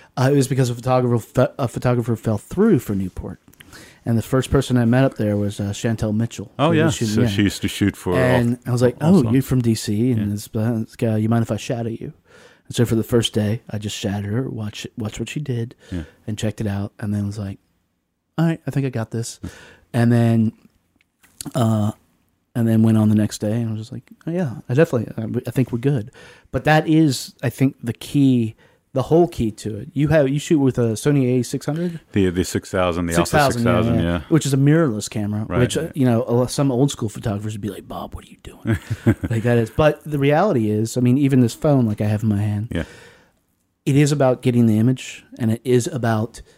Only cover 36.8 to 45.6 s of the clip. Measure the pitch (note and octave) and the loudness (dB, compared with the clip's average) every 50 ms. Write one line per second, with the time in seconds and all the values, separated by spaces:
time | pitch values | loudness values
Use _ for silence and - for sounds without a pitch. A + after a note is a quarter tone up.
36.8 | C#3+ C#3+ - - B2 G#2 - B2 - A#2 G2+ G2+ G#2 G#2+ A2 G2+ G#2+ G#2 F#2 F2 | 2 0 0 -4 -8 -8 -8 -6 -6 -4 -4 -4 -6 -8 -10 -8 -8 -8 -10 -10
37.8 | D#2 - - - D2+ - - - - - - _ - - - - - A2 G#2+ - | -14 -12 -12 -12 -12 -12 -14 -18 -18 -20 -20 _ -20 -20 -18 -8 -2 -2 -2 -2
38.8 | - - A2+ - - A#2 - - - - A#2 A2+ G#2 A#2+ A#2+ A#2 A2+ A2 - - | -2 -8 -8 -2 0 0 0 0 -2 -4 -4 -2 0 2 2 2 0 0 0 2
39.8 | D#3 D3+ D3+ - - D#3 D3+ C#3 C#3 C#3+ D3 D#3+ G3 G#3+ D#3+ A#2+ A2 G#2 G#2+ G#2+ | 2 2 2 0 -8 -6 -4 0 2 2 2 2 2 2 2 0 0 0 0 0
40.8 | A2 A2 - B2 B2 B2 B2 D3 C#3+ C3+ C#3 B2+ B2 A2+ - - - D3+ C#3+ C3 | -2 -2 0 0 2 2 4 4 2 4 4 4 4 2 0 0 0 2 4 4
41.8 | A#2+ G#2+ G#2+ - G#2+ G#2 G#2+ G#2 A2 G#2+ G#2 G2+ G#2 G#2 G#2 G#2 A2 A#2 - E2+ | 2 0 0 -2 0 0 0 0 0 0 0 0 0 0 -2 -4 -4 -4 -4 -4
42.8 | D#2+ - - - - - - _ _ _ _ _ _ _ _ _ _ _ _ _ | -4 -6 -10 -20 -20 -20 -20 _ _ _ _ _ _ _ _ _ _ _ _ _
43.8 | - D#3 C3+ C#3+ D3+ C#3+ D#3 C#3+ C3+ B2+ B2 - - C3 A#2+ A#2+ A#2 A2+ G#2+ G#2+ | -2 2 4 4 4 4 4 2 4 2 2 2 0 2 4 4 4 6 6 4
44.8 | A2 B2+ C3 - - - - - - _ - - B2 A2 A2 - | 4 4 2 0 -4 -16 -16 -18 -20 _ -8 -4 -2 -2 -2 -2